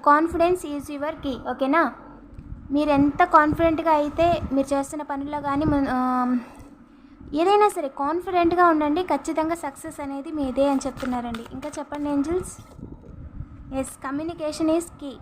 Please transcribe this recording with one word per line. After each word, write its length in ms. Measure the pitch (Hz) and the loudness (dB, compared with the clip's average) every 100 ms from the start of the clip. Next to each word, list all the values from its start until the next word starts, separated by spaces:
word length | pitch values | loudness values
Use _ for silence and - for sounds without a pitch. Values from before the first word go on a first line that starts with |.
| - | 6
Confidence 540 | 294 330 339 339 359 311 294 | 6 4 2 2 2 -2 -8
is 120 | 269 285 | -8 -6
your 180 | 294 311 277 | -6 -4 -6
key, 100 | 240 - | -6 -6
ఓకేనా? 320 | 254 269 311 285 - - - - - - - - 277 | -2 2 2 2 -2 -20 -20 -20 -18 -16 -16 -2 0
మీరు 120 | 302 277 | 4 4
ఎంత 240 | 285 285 | 4 4
కాన్ఫిడెంట్గా 680 | 359 320 302 302 330 320 330 302 | 6 6 6 4 2 2 2 2
అయితే 380 | 294 294 339 330 - | 2 2 2 2 0
మీరు 200 | 269 269 277 | -2 0 -2
చేస్తున్న 280 | 277 302 294 | -2 -8 -6
పనుల్లో 300 | 277 277 294 285 | -6 -4 -4 -2
కానీ, 160 | 277 311 | 0 2
ము-, 240 | 285 269 | 2 2
ఆ, 480 | 254 254 254 247 247 - - - - - - - - - 285 | 0 0 0 2 0 -4 -18 -20 -20 -20 -20 -20 -20 -6 0
ఏదైనా 280 | 349 415 415 | 4 4 4
సరే 140 | 370 285 - | 2 -8 -4
కాన్ఫిడెంట్గా 680 | 277 330 370 359 339 349 349 | -2 -2 0 2 2 6 4
ఉండండి, 280 | 311 302 311 359 | 6 2 0 0
ఖచ్చితంగా 460 | 285 285 320 320 330 | -2 -2 -2 -2 -2
సక్సెస్ 440 | 285 269 - 302 | -6 -10 -14 -10
అనేది 280 | 277 277 285 311 | -8 -8 -8 -4
మీదే 320 | 269 254 277 | -2 2 2
అని 100 | 269 269 | 2 -2
చెప్తున్నారండి. 580 | 262 254 247 240 226 233 254 | -6 -4 -4 -4 -8 -10 -10
ఇంకా 140 | 294 302 | -10 -10
చెప్పండి 300 | 277 294 285 | -10 -6 -2
ఏంజెల్స్. 440 | 285 285 359 370 - - - - - - - - - - - - 269 | 0 0 -2 -4 -14 -18 -18 -16 -18 -18 -16 -16 -12 -14 -14 -8 -6
ఎస్, 120 | 262 - 269 | -6 -8 -8
communication 640 | 277 320 339 311 302 320 320 | -6 -6 -6 -6 -2 2 2
is 120 | 330 - | -2 -12
key. 120 | 285 247 | -14 -14